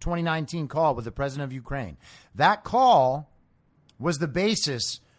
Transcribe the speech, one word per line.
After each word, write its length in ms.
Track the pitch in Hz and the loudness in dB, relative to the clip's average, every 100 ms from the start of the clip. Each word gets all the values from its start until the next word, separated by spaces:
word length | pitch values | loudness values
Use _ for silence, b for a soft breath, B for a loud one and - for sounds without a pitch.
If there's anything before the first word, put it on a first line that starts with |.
twenty 220 | 165 170 | -4 -2
nineteen 440 | 170 160 147 170 143 | -2 -2 -4 -6 -4
call 260 | 156 156 | 0 2
with 120 | 120 113 | 0 -6
the 60 | |
president 340 | - 139 135 139 | -6 -4 -4 -8
of 80 | |
Ukraine. 420 | 131 117 135 98 71 B B B 98 | -10 -8 -8 -8 -12 B B B 2
That 300 | 165 208 - | 2 2 0
call 640 | 240 254 180 127 143 147 _ _ _ _ _ _ - | 4 6 6 4 0 -8 _ _ _ _ _ _ -6
was 220 | 180 147 | -4 -2
the 80 | 160 | -2
basis 720 | 170 208 214 147 120 - - _ | 0 0 0 -2 -4 -6 -8 _